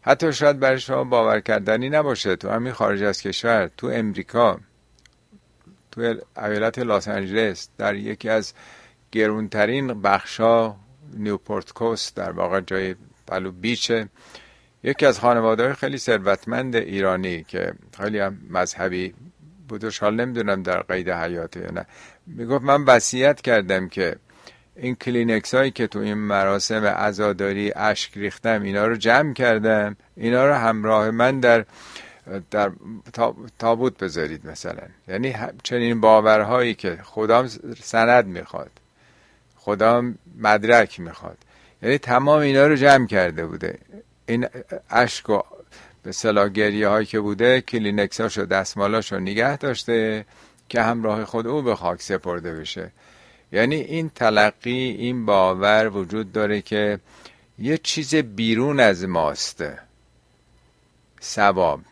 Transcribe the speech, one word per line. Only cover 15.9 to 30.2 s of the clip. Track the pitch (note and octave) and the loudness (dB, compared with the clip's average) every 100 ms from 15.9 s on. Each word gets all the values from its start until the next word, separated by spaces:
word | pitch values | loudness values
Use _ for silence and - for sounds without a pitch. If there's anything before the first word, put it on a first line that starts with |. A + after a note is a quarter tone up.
| C3+ | -6
ثروتمند | - A2 F#2+ G2 - A#2+ C3 A#2 | 0 0 2 0 -2 -4 -2 -2
ایرانی | G2 G2 F#2+ F#2 F#2 E2+ | -2 -2 0 0 -2 -6
که | D#2 F#2 F2+ F2 - - | -8 -6 -6 -8 -20 -8
خیلی | G2+ G#2+ | -6 -2
هم | G2 G2 - | -4 -6 -6
مذهبی | F2+ F2+ - F#2 F2+ F#2 - D3 _ - - D3 | -4 -4 -4 -6 -4 -8 -10 -20 _ -20 -20 -16
بود | A2 | -10
و | A2 | -8
شال، | - G#2 A2 | -2 -2 0
نمی‌دونم | B2 A#2 G#2 G2 | -4 -2 -2 -2
در | F#2 F2+ | -2 -4
قید | - F#2 F2+ | -2 -4 -4
حیاته | F2 E2+ E2+ E2+ F2+ | -4 -4 -6 -8 -10
یا | F2 | -10
نه، | F2 F2+ - - _ - | -10 -12 -20 -20 _ -18
میگفت: | C#3 A#2 C#3 | -12 -4 -2
«من | C3+ C#3+ | 2 4
وصیت | C3+ A#2+ - B2+ C3+ D3 | 8 6 6 2 2 2
کردم | - A2 F#2 F#2+ F#2 | 2 2 2 -2 -2
که | - F2+ - _ _ - _ _ - | -4 -4 -4 _ _ -20 _ _ -8
این | B2 B2 | -6 -4
کلینکس | - B2 A#2 A2 - | -2 0 2 0 0
هایی | B2+ C3+ | 0 0
که | - A2+ | 0 -4
تو | G#2 | -4
این | G#2 | -4
مراسم | G#2 G#2 G2+ G2 G2+ - A2 G#2 | -4 0 2 2 0 0 0 0
عزاداری | F#2 G#2 G2 G#2 F#2+ G2 G2 G2+ F#2 | 0 -2 0 -2 0 -2 -2 -4 -2
اشک | G#2+ G2+ - G#2 | 0 0 -6 -6
ریختم، | G2+ - A2+ A2 | -8 -4 -2 0
اینا | G2+ G2+ A2 | 0 0 0
رو | A2+ | 0
جمع | G#2+ B2+ D3+ | 4 4 2
کردم، | B2 B2 A2 A2 A2 G#2 G2+ _ | 0 2 2 2 2 0 -6 _
اینا | - | -6